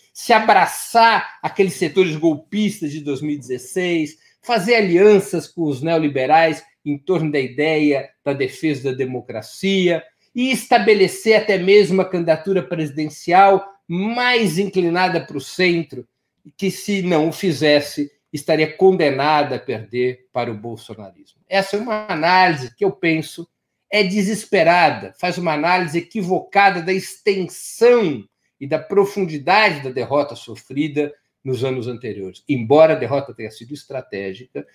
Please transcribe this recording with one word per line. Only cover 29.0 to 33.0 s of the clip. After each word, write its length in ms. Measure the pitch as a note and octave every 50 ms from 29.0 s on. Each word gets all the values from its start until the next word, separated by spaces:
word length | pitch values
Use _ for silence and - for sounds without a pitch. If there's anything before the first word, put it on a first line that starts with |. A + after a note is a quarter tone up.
| G#3 G3+ - G#3 F#3 D#3+ D#3 C#3+ C3 E3 F#3+ G#3+ A3 G3+ D#3+ C#3+
da 100 | C3+ C3
derrota 440 | B2 B2+ A#2 A2+ C#3 D3 C#3+ - A2+
sofrida 800 | - - A#2+ A2+ A#2 - - C3 C#3 D#3 D3+ C3+ D3 D3 D3 - _ _ _ _ _ -
nos 200 | C3+ B2+ A2+ C3
anos 240 | C3 C3 B2+ A2
anteriores. 560 | B2 A#2+ A2 - A2+ G2 G2+ F#2+ F#2 - - _ -
Embora 440 | C#3+ B2 A2 A2 C#3+ D#3 D#3+ D#3 D#3
a 40 |
derrota 360 | B2+